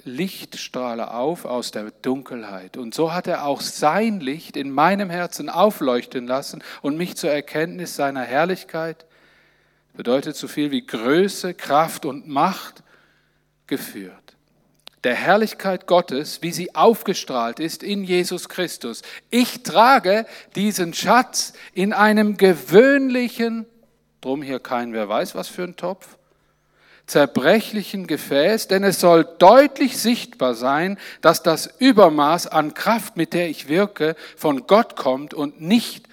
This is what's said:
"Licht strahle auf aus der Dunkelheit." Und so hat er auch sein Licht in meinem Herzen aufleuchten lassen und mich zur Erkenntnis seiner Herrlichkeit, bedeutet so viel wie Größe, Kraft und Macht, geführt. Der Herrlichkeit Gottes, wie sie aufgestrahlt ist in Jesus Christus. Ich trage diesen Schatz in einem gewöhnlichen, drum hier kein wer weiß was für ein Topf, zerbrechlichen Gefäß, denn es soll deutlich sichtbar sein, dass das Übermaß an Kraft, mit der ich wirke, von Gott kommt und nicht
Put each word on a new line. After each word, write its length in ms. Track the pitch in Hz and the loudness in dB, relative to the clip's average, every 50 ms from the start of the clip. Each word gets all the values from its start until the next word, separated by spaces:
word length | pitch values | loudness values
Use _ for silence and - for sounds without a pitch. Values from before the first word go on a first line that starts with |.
| - | -16
"Licht 540 | 139 123 135 185 190 - - - - - - | -10 -8 -6 -6 -6 -8 -12 -18 -16 -16 -14
strahle 540 | - - - 127 127 123 117 117 110 - | -14 -10 -8 -8 -6 -6 -6 -6 -8 -8
auf 320 | - 120 127 156 175 165 - | -6 -4 -4 -4 -4 -6 -8
aus 260 | 139 127 123 113 - | -8 -6 -6 -6 -8
der 200 | - 113 104 107 | -10 -10 -12 -12
Dunkelheit." 880 | - _ - 127 131 139 131 - 135 120 110 104 98 92 92 92 - 127 | -12 _ -4 -4 -4 -4 -6 -12 -14 -14 -14 -14 -16 -16 -16 -16 -14 -14
Und 160 | 123 113 - | -14 -8 -4
so 180 | - 160 160 | -2 -2 -2
hat 140 | 165 180 175 | -2 -4 -6
er 180 | 180 170 - 143 | -4 -4 -4 -4
auch 160 | 143 139 - | -4 -4 -4
sein 600 | - - - - - - 160 196 226 226 208 190 | -6 -10 -4 0 0 0 2 2 0 -2 -2 -4
Licht 360 | 143 131 139 165 - - - | -6 -8 -8 -8 -10 -10 -10
in 140 | 147 139 139 | -8 -8 -4
meinem 400 | 135 143 156 175 202 196 202 180 | 0 2 2 2 2 0 -4 -6
Herzen 400 | 170 180 175 170 - - 147 151 | -6 -8 -8 -8 -10 -10 -10 -4
aufleuchten 760 | - 170 196 214 208 - 156 131 120 120 120 - - 131 120 | 0 2 2 2 2 0 0 0 0 0 -2 -6 -10 -10 -6
lassen 380 | 123 127 139 139 - - 156 - - - - | -4 -6 -6 -6 -8 -14 -16 -18 -18 -14 -8
und 160 | - 143 147 | -6 -6 -4
mich 180 | 160 180 185 - | -4 -4 -6 -6
zur 140 | - - 160 | -4 -2 -2
Erkenntnis 640 | 143 147 139 - - 156 160 175 175 185 170 147 - | -2 -2 -4 -6 -4 -4 -4 -4 -6 -10 -12 -8 -6
seiner 280 | - 143 139 135 135 | -4 -4 -4 -4 -6
Herrlichkeit, 840 | 123 113 127 143 165 180 185 180 - - - 165 160 165 156 _ _ _ _ _ _ _ _ _ _ _ _ _ _ _ _ _ _ _ | -6 -2 0 0 0 0 -2 -6 -8 -10 -10 -8 -8 -8 -10 _ _ _ _ _ _ _ _ _ _ _ _ _ _ _ _ _ _ _
bedeutet 420 | _ - 101 117 123 139 143 160 147 | _ -8 -2 0 0 0 -2 -4 -10
so 120 | - - 127 | -10 -12 -8
viel 220 | - 147 147 147 | -6 -4 -4 -2
wie 160 | 139 123 - | -4 -4 -6
Größe, 640 | - - 117 110 123 147 175 196 196 190 - - 180 | -6 -8 -4 0 2 2 2 2 0 -2 -6 -10 -10
Kraft 540 | 175 - - - 139 147 165 160 - - - | -10 -10 -4 0 2 2 2 0 -2 -8 -10
und 200 | 147 127 147 - | -10 -10 -10 -10
Macht, 560 | 160 139 139 160 190 185 - - - - - _ _ _ _ _ _ _ _ _ _ _ _ _ _ _ _ _ | -6 -2 0 0 0 -2 -6 -12 -18 -20 -20 _ _ _ _ _ _ _ _ _ _ _ _ _ _ _ _ _
geführt. 720 | - 143 123 - - - 110 95 90 - _ _ _ _ _ _ _ _ _ _ _ _ _ - - _ _ - | -8 -8 -8 -8 -10 -14 -16 -16 -18 -20 _ _ _ _ _ _ _ _ _ _ _ _ _ -20 -20 _ _ -4
Der 100 | 123 120 | -4 -2
Herrlichkeit 720 | 110 117 156 190 214 220 202 - - - 196 185 180 - | -2 2 2 2 2 2 -2 -4 -6 -6 -6 -6 -4 0
Gottes, 540 | - 175 180 175 - 190 - 151 160 - - | 2 2 2 2 0 -4 -6 -6 -8 -10 -10
wie 120 | 160 170 | -8 -8
sie 220 | 160 151 185 - - | -6 -8 -8 -6 0
aufgestrahlt 840 | 156 175 226 226 - - - 180 - - - 135 120 117 117 117 - | 4 6 6 4 4 0 -4 -4 -4 -6 -6 -4 -4 -4 -4 -6 -6
ist 220 | 156 160 160 - | -8 -8 -8 -8
in 200 | - 202 202 202 | -8 -6 -6 -6
Jesus 460 | 190 180 180 180 175 180 185 170 - - | -4 -2 0 0 -2 -2 -6 -8 -10 -10
Christus. 540 | - - 180 156 - - - 123 220 - - - - - - - | -8 -8 -6 -6 -8 -10 -12 -12 -12 -14 -16 -20 -20 -20 -8 -2
Ich 340 | - 240 247 - - - | 0 0 0 0 -2 -10
trage 640 | - - 156 180 226 254 269 233 175 180 202 220 226 - - - - _ - | -8 0 4 4 6 6 6 4 4 2 0 0 -2 -6 -12 -20 -20 _ -4
diesen 400 | 190 196 214 196 - 180 170 151 | -2 -2 -2 -2 -2 -4 -4 -4
Schatz 580 | - - 185 220 233 - - - - - - - - - - - | -2 2 4 4 4 2 0 -4 -8 -8 -8 -10 -20 -20 -10 -4
in 180 | - 190 208 | -2 -2 0
einem 460 | 190 185 208 214 214 220 214 214 202 180 | 2 2 4 4 4 4 2 0 2 4
gewöhnlichen, 1300 | 196 185 175 147 - - 156 202 254 269 277 277 269 262 247 254 247 233 - - 233 233 226 226 226 - _ _ _ _ _ _ _ _ _ _ | 4 4 4 4 2 4 6 8 8 8 6 4 2 0 -2 -2 -2 -4 -4 -4 -4 -4 -4 -8 -10 -14 _ _ _ _ _ _ _ _ _ _
drum 180 | - 131 135 147 | -8 -6 -6 -6
hier 180 | 143 135 135 120 | -6 -8 -8 -8
kein 360 | - - 131 120 120 120 110 | -6 -4 -4 -4 -4 -4 -6
wer 140 | 113 107 98 | -6 -4 -2
weiß 260 | 107 123 175 202 - | -2 -4 -4 -4 -8
was 140 | - - - | -12 -12 -12
für 160 | - - 180 | -10 -10 -10
ein 120 | 180 170 | -10 -10
Topf, 400 | - - 180 190 - - - - _ _ _ _ _ _ _ _ _ _ _ _ _ _ _ _ _ _ | -10 -10 -10 -10 -10 -16 -20 -20 _ _ _ _ _ _ _ _ _ _ _ _ _ _ _ _ _ _
zerbrechlichen 1000 | - - 151 143 135 - - 127 156 202 226 202 - - 214 185 - - 196 180 | 0 2 2 2 2 2 2 4 4 4 4 2 -2 -6 -8 -8 -8 -8 -8 -6
Gefäß, 640 | 160 156 135 - - 139 139 151 190 220 220 - - | -6 -6 -6 -4 -2 0 2 2 2 0 0 -2 -2
denn 160 | 190 196 196 | 0 2 2
es 160 | 196 175 - | 0 2 4
soll 240 | - 175 170 165 156 - - - | 6 6 8 6 6 2 4 8
deutlich 580 | 170 185 226 262 285 285 - - 285 254 - | 8 10 10 10 8 6 4 0 -2 -2 -2
sichtbar 580 | - - 220 247 - - - - - 131 127 120 | -2 0 0 0 -2 -4 -10 -6 -4 -2 -2 -2
sein, 440 | 113 123 135 139 151 175 190 202 - - - - - | -2 -2 0 0 0 -2 -2 -6 -8 -12 -18 -4 2
dass 200 | - 160 165 - | 4 4 4 4
das 240 | - 175 160 147 - - - - | 2 0 0 0 -2 -8 -2 2
Übermaß 720 | 247 269 247 214 196 165 156 147 143 147 165 180 - - | 4 6 8 8 8 8 8 6 2 2 2 0 -2 -2
an 260 | - 160 151 151 147 | 0 0 0 0 -4
Kraft, 420 | - - 196 226 233 - - - | -4 -2 0 0 -2 -2 -6 -6
mit 160 | 170 160 160 | -6 -4 -2
der 160 | - 170 175 165 | -2 -2 -2 -4
ich 180 | 147 - - | -6 -8 -6
wirke, 480 | 135 151 185 208 202 - - 151 156 160 - - - - | -2 0 0 0 0 -2 -2 -2 -2 -2 -4 -12 -20 -10
von 300 | - - 156 143 131 - | -4 -2 -2 -2 0 2
Gott 280 | - 190 220 226 - - | 4 4 4 4 2 -4
kommt 380 | - - 135 131 135 147 151 | -4 -2 -2 -2 -2 -4 -10
und 280 | - 160 147 147 - - | -8 -8 -8 -8 -8 -6
nicht 460 | 156 165 220 247 - - - - - _ | -2 2 2 2 2 -2 -10 -16 -20 _